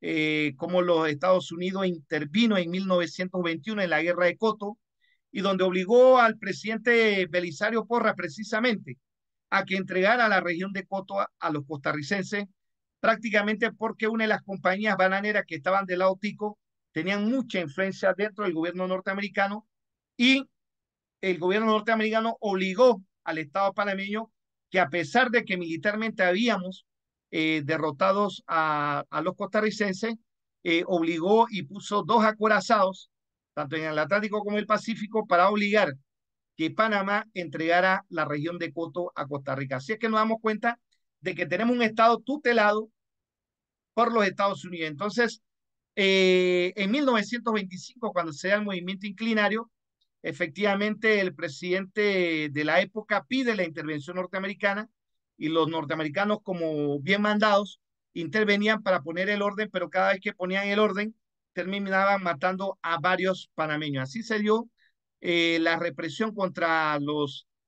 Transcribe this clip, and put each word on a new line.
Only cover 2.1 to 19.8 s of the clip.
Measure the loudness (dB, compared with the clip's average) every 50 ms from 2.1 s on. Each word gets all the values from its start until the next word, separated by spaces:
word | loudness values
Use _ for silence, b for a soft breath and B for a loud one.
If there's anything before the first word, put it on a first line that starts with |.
| -4 -4 -2 0 2 2 4 4 4 2
en | 0 0
mil | -2 -4 0
novecientos | 2 2 2 2 0 -2 -6 -6 -4 -2 -2
veintiuno | -2 -2 -2 -4 -6 -6 -4 -2
en | 0 0
la | 0 0 2
Guerra | 0 0 2 2
de | 2 2
Coto, | 2 0 0 0 -2 -4 -10 -10 -12 _ _ _ _ _ _ _ _ _ _
y | -6 -2 0
donde | 0 2 2 2
obligó | 2 2 0 2 4 6 8 8 10 8 8
al | 6 4 2 0
presidente | -6 -8 -8 -6 -6 -6 -6 -2 2 2 4 4 4 4 2 2 0 0
Belisario | -2 -2 -2 -4 -4 -4 -2 -2 -2 -2 -2
Porras | 0 0 0 2 0 0
precisamente | -2 -4 -8 -8 -10 -8 -4 -2 0 0 0 0 -2 -4 -10 -16 -16 _ _ _ _ _ _ _ _ _ -2
a | -2 -2 0
que | 0 -4
entregara | -4 -4 -2 0 2 2 4 4 4 2 2
la | 2 2
región | 0 0 -2 -4 -4 -6 -8
de | -10 -8
Coto | -6 -8 -8 -6 -6 -4 -6
a, | -6 -6 _ -6
a | -6 -4 -4
los | -4 -6
costarricenses, | -8 -8 -6 -4 -4 -4 -4 -4 -4 -4 -4 -4 -4 -6 -6 -6 -8 _ _ _ _ _ _ _ _ _ _
prácticamente | 0 0 0 0 0 0 0 2 2 2 0 0 -2 -4 -2
porque | -4 -6 -6 -4 -2 -2 -2
una | 0 0 0
de | 0
las | 0 -2 -4
compañías | -6 -6 -2 0 0 0 0 0 0 2
bananeras | 4 2 2 2 0 0 0 0 0 -2
que | -4 -6
estaban | -6 -2 0 0 0 0
del | 0 0 2
lado | 2 2 2 0
tico | -4 -8 -6 -6 -6 -8 -8 _ _ _ _ _ _ _ -6
tenían | -4 -4 -2 -2 -2 0 0
mucha | 0 -2 -2 -2 -4 -4
influencia | -4 -4 -4 -4 -4 -4 -2 -2 0 0 0
dentro | 0 -2 -4 -4 -4 -4
del | -4 -2
gobierno | -2 -2 -2 -2 -4 -4 -2
norteamericano, | -4 -4 -4 -4 -4 -4 -4 -4 -2 0 0 0 -2 -6 -12 _ _ _